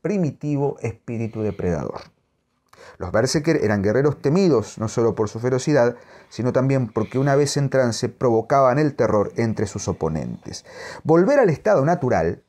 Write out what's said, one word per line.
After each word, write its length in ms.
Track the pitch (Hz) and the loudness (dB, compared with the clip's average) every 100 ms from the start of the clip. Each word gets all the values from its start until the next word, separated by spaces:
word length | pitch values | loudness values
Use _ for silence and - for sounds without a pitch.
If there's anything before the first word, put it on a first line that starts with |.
primitivo 760 | - 208 160 - 147 143 139 - | -4 -2 -2 -4 -6 -2 -4 -4
espíritu 600 | - - - 117 113 110 | -8 -10 -10 -8 -6 -4
depredador. 600 | 107 95 92 80 - - - _ _ _ _ _ _ _ - - | -6 -4 -4 -4 -6 -10 -16 _ _ _ _ _ _ _ -20 -12
Los 120 | 90 | -4
berserker 460 | 104 123 160 151 160 | 0 0 0 0 0
eran 180 | 104 104 | 2 2
guerreros 400 | 98 110 147 139 | 2 2 2 0
temidos 560 | 139 165 190 131 107 - | 0 2 4 2 0 -6
no 80 | 110 | -6
solo 300 | - 113 101 | 0 0 0
por 120 | 107 | -4
su 120 | 113 | -2
ferocidad, 560 | 123 127 127 147 120 120 - - - | -2 -2 0 2 2 0 -16 -20 -20
sino 240 | - 120 | -6 -2
también 360 | 131 131 135 117 | 0 2 0 0
porque 300 | - 104 131 | -2 -2 0
una 160 | 139 | 2
vez 220 | 139 143 - | 2 2 0
en 120 | 139 | 0
trance 400 | 135 123 113 120 | 2 0 0 -4
provocaban 720 | - 131 113 110 143 131 123 | -2 0 2 2 4 4 4
el 160 | 151 | 0
terror 380 | 143 113 104 98 - | 0 0 2 0 -2
entre 300 | 117 104 107 | -2 -2 -4
sus 220 | 104 - | -4 -6
oponentes. 760 | 90 82 78 62 58 - - - - - - | -4 -2 -4 -6 -10 -14 -16 -18 -18 -16 -10
Volver 380 | - 165 190 285 | 2 4 4 4
al 100 | 226 | 4
estado 340 | 143 202 196 | 2 2 2
natural 580 | 135 175 127 101 82 - | 2 0 0 0 0 -4